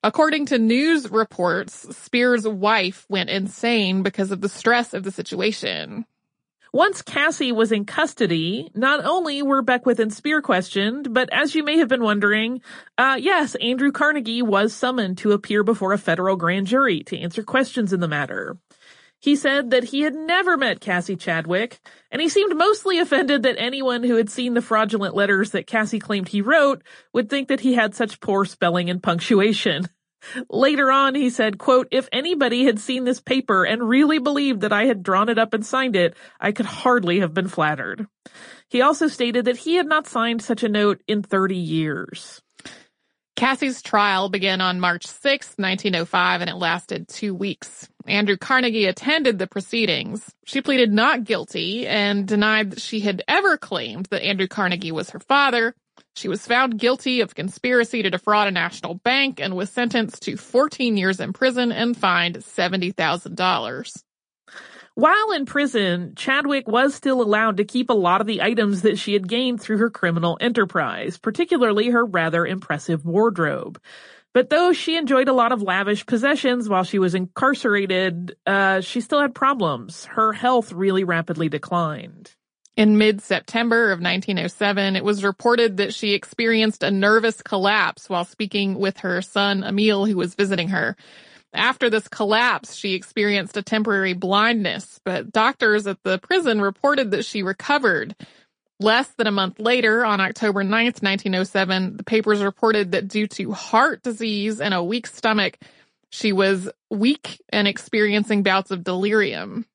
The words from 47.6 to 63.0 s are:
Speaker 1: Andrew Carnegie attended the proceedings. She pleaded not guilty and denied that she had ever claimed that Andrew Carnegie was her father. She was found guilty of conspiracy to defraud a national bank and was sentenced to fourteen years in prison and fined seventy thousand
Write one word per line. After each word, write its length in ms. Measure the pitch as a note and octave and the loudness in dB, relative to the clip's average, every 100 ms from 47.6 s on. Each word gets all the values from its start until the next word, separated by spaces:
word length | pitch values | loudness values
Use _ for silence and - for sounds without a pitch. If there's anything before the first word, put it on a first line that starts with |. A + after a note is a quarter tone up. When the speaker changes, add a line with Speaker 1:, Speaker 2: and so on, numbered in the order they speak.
| - - - _ - | -14 -20 -20 _ -4
Speaker 1:
Andrew 300 | G3+ G#3 F#3+ | -2 0 -2
Carnegie 480 | - B3+ B3 A3+ | 0 0 2 0
attended 540 | G3+ - B3 D#4+ C4 G3+ | 0 -2 -2 2 2 0
the 80 | - | -4
proceedings. 840 | G3+ F#3+ A#3 G#3+ D3 - G#3+ - _ | -6 -6 -2 0 -2 -4 -10 -12 _
She 160 | - C4+ | -8 -6
pleaded 320 | C4+ C4 A#3 | 0 2 4
not 320 | G#3 B3 C4 | 4 4 2
guilty 600 | G#3+ G3 - - E3+ A3 B3 | -2 -4 -4 -8 -6 -6 -2
and 420 | G#3+ G3+ G3+ F#3+ | 0 0 0 0
denied 420 | G#3 G#3+ G#3+ G#3 | 2 4 4 2
that 100 | - | -4
she 200 | - A3 | -8 -4
had 240 | G#3 F#3+ - | -2 -4 0
ever 300 | E4+ G4 D4+ | 2 2 0
claimed 500 | - F3 A2+ A2 F#3 | -2 -6 -6 -8 -6
that 160 | G3 | -4
Andrew 240 | - G3 F#3+ | -4 -2 -4
Carnegie 460 | - F#3 F3 E3 | -2 -2 -2 -4
was 180 | D#3+ - | -6 -8
her 100 | - | -12
father. 540 | - C#4+ C#4 A#3+ A3+ - _ _ _ | 0 2 4 2 -2 -4 _ _ _
She 140 | - G3+ | -12 -8
was 180 | G#3 - | -8 -2
found 320 | A#3+ C4 A3 | 0 0 0
guilty 440 | A#3+ C4 C4+ B3 | 0 0 -2 -2
of 120 | G3 | -2
conspiracy 680 | - F#3+ - B3 B3 A#3 A#3+ | -4 -10 -6 0 2 2 -2
to 80 | G3 | -2
defraud 360 | F#3 - G#3+ G3+ | -2 2 2 2
a 60 | |
national 420 | F3+ E3+ - - | 0 -4 -6 -10
bank 460 | F3 A#3+ C4+ C4+ C4 | -4 0 2 0 -2
and 160 | E3 F#3 | -6 -4
was 140 | G3 | -6
sentenced 520 | - A#3+ A#3+ A3 - | -2 -2 0 -2 -6
to 120 | - G3+ | -8 -8
fourteen 600 | - B3 D4 - B3 G#3 | -2 0 0 0 0 2
years 220 | F#3 F#3+ | 0 -2
in 140 | C#3 | -6
prison 400 | F#3+ C4 B3 A#3+ | 0 0 2 -2
and 240 | - A#3+ A#3+ | 0 -2 0
fined 480 | G3 F3 F3 F3 | 2 2 0 -4
seventy 480 | - - F3+ F#3+ F3+ | -10 -2 0 0 -4
thousand 440 | - | -2